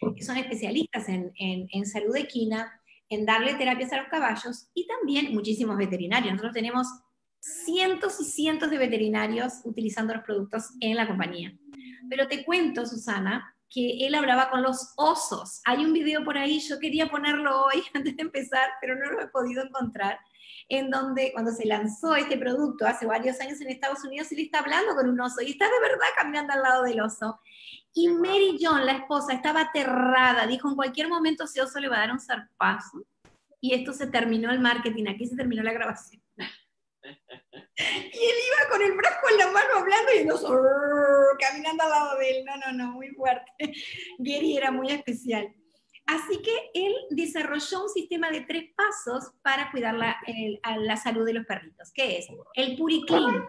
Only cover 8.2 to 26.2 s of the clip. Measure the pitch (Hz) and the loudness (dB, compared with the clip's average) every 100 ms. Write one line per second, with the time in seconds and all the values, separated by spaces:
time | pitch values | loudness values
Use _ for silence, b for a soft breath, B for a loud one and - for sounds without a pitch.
8.2 | 294 - 311 311 311 294 247 220 214 214 | -6 -2 0 0 0 0 0 2 0 0
9.2 | 214 226 247 - 233 220 220 214 220 226 | 0 -2 -4 -6 -10 -6 -4 -2 -4 -4
10.2 | - 202 202 226 220 - 226 226 220 190 | -4 -4 -2 -6 -8 -6 -2 0 0 -2
11.2 | 170 175 170 - - B 254 B 247 262 | -4 -6 -10 -14 -20 B -18 B -8 -2
12.2 | 269 285 - 359 320 233 240 226 226 202 | 0 0 0 2 2 0 -4 -6 -4 -2
13.2 | 190 247 - _ _ 254 240 240 269 302 | 0 -2 -6 _ _ -2 -2 0 0 2
14.2 | 269 247 262 254 262 254 - - 302 349 | 4 4 4 2 0 0 -6 2 2 4
15.2 | - 185 190 - 233 262 311 320 302 302 | -2 -6 -8 -4 0 2 4 2 2 0
16.2 | 302 285 277 302 302 277 302 294 311 294 | 0 -2 0 0 -2 -6 -2 0 0 0
17.2 | 285 294 294 269 269 277 - 285 277 269 | 0 0 2 4 4 4 0 -4 -4 -4
18.2 | 320 277 262 262 262 262 254 262 285 - | -4 -4 -2 2 0 -2 -6 -4 -4 -4
19.2 | - 269 247 247 269 262 240 214 196 214 | -2 -2 -2 -2 -6 -4 -4 -2 -4 -4
20.2 | _ B B B - 269 269 269 269 262 | _ B B B -4 -2 0 -2 -2 0
21.2 | 262 226 226 226 220 208 214 - 320 302 | 0 0 -2 -2 0 0 0 -2 2 2
22.2 | 294 269 247 262 294 - 220 240 226 226 | 2 0 0 0 0 0 0 0 -2 0
23.2 | 254 254 269 285 277 254 269 285 277 277 | 0 -2 -8 -8 -8 -4 -4 -4 -8 -8
24.2 | 311 294 320 302 285 311 427 294 254 247 | -6 -6 -2 -2 0 2 2 2 2 2
25.2 | 247 247 254 - 403 494 440 523 262 - | 0 -2 -6 0 2 4 4 4 2 2